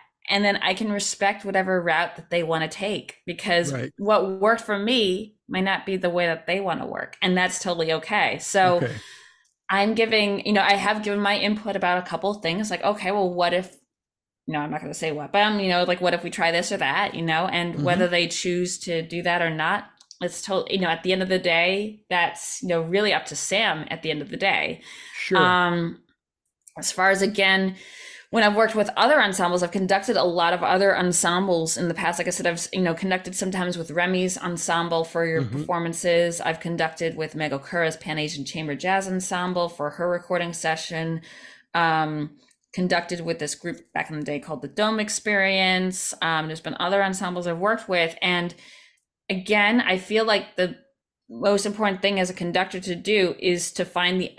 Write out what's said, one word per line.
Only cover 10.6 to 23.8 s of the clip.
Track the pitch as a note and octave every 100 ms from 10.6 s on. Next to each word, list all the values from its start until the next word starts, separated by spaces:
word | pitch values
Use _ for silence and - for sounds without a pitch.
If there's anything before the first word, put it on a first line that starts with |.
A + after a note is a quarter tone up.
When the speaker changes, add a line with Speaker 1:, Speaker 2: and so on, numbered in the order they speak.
Speaker 1:
I | F#3+
have | G3+ G3+ G#3+
given | G#3+ G3+
my | G3+ G#3
input | G#3+ G#3+ A3 F#3+
about | F3+ F3+
a | F3+
couple | E3 G3
of | G#3
things, | E3 F3+ G#3
like, | F3
okay, | - G#3 F#3
well, | G#3 F#3
what | F3 F3
if, | F3+ F#3 - _ _ _ _ _ _ -
you |
know, | D3+
I'm | D3
not | D#3
gonna | D#3
say | C#3+ D#3+
what, | D3 C#3+
but, | G3+
um, | G#3+ G#3
you | F#3+
know, | F3 F3+
like, | F3+
what | F3+
if | F3
we | F3
try | F3+ E3+
this | E3 -
or | G3
that, | C3+ E3 F#3 -
you |
know, | E3 D#3+ F3+
and | F3 F3
Speaker 2:
Mm-hmm. | E3+
Speaker 1:
whether | F3 F3+ F3+
they | F3 E3+
choose | - F3+ F3 F3+ -
to | - E3
do | E3 E3+
that | F3 E3+
or | E3+
not, | D#3 D#3+ G3+ - _ - -
it's | F3 -
totally, | - F#3+ - F#3+
you |
know, | F3
at | D#3+
the | F3+
end | F#3+
of | F#3
the | F#3+
day, | F#3 E3 F3 G3 G#3+ G#3+ -
that's, | F3+ F3+ - - -
you | F#3
know, | E3+
really | E3 F#3+ G#3+
up | D#3 -
to | C#3+
Sam | - F#3+ G#3+ D#3